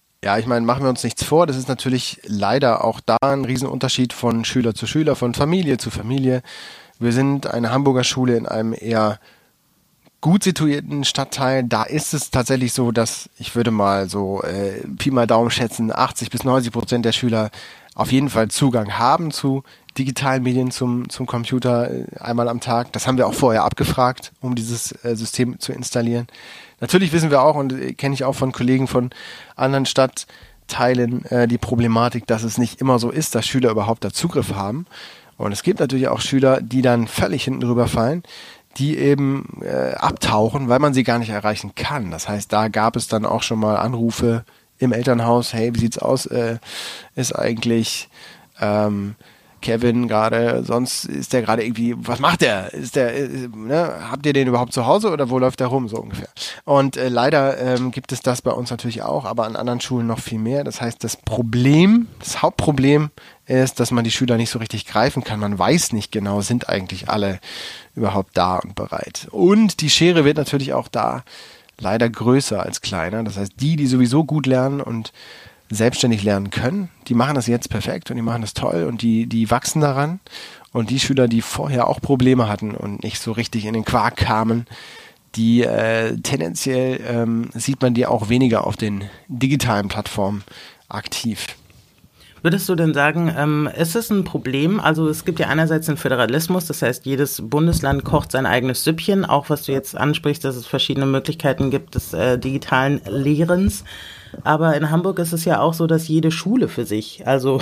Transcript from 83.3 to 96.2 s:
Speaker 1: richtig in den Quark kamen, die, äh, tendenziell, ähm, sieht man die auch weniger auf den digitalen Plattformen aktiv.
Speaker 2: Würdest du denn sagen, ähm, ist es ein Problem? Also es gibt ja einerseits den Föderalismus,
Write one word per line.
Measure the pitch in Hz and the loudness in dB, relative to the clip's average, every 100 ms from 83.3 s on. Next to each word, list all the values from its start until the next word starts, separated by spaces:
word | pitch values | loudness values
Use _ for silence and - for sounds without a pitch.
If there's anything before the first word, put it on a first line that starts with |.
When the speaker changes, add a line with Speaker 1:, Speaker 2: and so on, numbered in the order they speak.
Speaker 1:
richtig | 110 110 113 107 | -6 -4 -6 -4
in | |
den | 110 107 | -4 0
Quark | 120 110 - | 0 0 0
kamen, | 120 110 113 117 117 - - - - _ _ - | 0 2 2 0 -4 -12 -20 -20 -20 _ _ 0
die, | 113 120 | 4 4
äh, | 117 110 110 113 113 117 | 4 2 2 2 0 -2
tendenziell, | - 135 165 - 139 127 131 127 117 | -4 -2 -4 -4 -2 0 0 -2 -2
ähm, | 117 117 113 117 | -2 0 -2 -4
sieht | - 127 135 | -4 -4 0
man | 127 | 2
die | 117 - | 2 2
auch | 117 107 | 0 2
weniger | 123 131 110 - | 4 4 4 0
auf | 98 | -2
den | 107 101 101 - - | -4 -4 -8 -14 -12
digitalen | 123 135 143 120 104 101 | -2 0 2 2 0 0
Plattformen | 113 - 104 98 104 - - - - _ | -6 -6 -2 -2 -2 -8 -18 -20 -20 _
aktiv. | 107 - - 117 101 - - - - _ _ _ _ - - 170 | -12 -10 -6 -6 -6 -8 -14 -20 -20 _ _ _ _ -20 -4 0
Speaker 2:
Würdest | 196 - | 2 2
du | 170 | 2
denn | 160 | 2
sagen, | 143 143 156 170 147 | 4 2 2 0 0
ähm, | 151 151 151 - | 0 2 0 0
ist | 165 233 | -2 0
es | 226 | 0
ein | 208 | 0
Problem? | 180 135 131 135 156 208 | 0 -4 -2 0 2 2
Also | 151 160 160 | 2 2 0
es | 151 - | 0 -2
gibt | 165 | -2
ja | 113 | 0
einerseits | 147 160 160 160 | 2 2 2 0
den | 143 | -2
Föderalismus, | 123 127 | 0 2